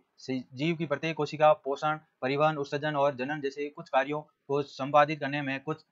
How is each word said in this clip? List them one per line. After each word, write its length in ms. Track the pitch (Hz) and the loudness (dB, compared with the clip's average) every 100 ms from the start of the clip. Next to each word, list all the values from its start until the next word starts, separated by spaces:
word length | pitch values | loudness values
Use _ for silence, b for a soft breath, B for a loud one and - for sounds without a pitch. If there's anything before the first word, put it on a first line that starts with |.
| _ _ | _ _
सी-, 240 | - 131 123 | -6 -6 -6
जीव 220 | 127 156 165 | -4 -2 -2
की 100 | 160 | -2
प्रत्येक 300 | 139 160 156 | -4 -4 -4
कोशिका 360 | 147 147 151 | -4 4 4
पोषण, 460 | 151 - 139 151 156 - _ | 4 0 -4 -4 -4 -8 _
परिवहन, 360 | 127 143 156 151 | -2 2 2 0
उत्सर्जन 380 | 139 147 151 147 | -4 -4 -2 2
और 200 | 143 131 | 2 0
जनन 260 | 127 151 | -4 -4
जैसे 280 | 139 139 147 | -6 -6 -8
कुछ 200 | 147 160 | -8 -2
कार्यों 320 | 131 135 151 | 0 2 -2
को 400 | 151 _ - 143 | -6 _ -4 -2
संपादित 580 | 143 - 135 147 147 156 | -2 -6 2 4 4 2
करने 220 | 139 147 | -4 -4
में 180 | 139 135 | -4 -4
कुछ 260 | 139 156 _ | -6 -8 _